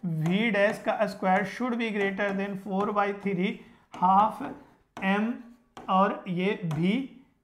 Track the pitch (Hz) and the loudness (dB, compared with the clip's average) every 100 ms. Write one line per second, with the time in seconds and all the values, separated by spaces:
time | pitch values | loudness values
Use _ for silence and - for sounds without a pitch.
0 | 180 160 156 190 233 202 202 208 - 208 | -2 -2 0 2 2 2 2 2 -2 0
1 | 202 - 190 190 196 - 247 233 233 202 | 0 0 2 2 2 -4 -4 -2 -2 0
2 | 196 196 202 196 196 196 208 190 208 208 | -2 0 -2 -2 -4 -6 -4 -2 0 0
3 | 202 196 196 185 196 233 - - _ - | 0 0 -2 0 0 -2 -12 -20 _ 0
4 | 180 190 214 214 277 - - _ _ - | 4 6 4 0 -10 -12 -18 _ _ -6
5 | 190 196 220 269 - - _ - - 190 | 0 0 0 -4 -12 -20 _ -18 -2 2
6 | 202 - - 175 185 220 175 151 175 233 | 2 0 -6 -2 0 -2 -4 0 2 0
7 | 269 - - _ | -2 -12 -20 _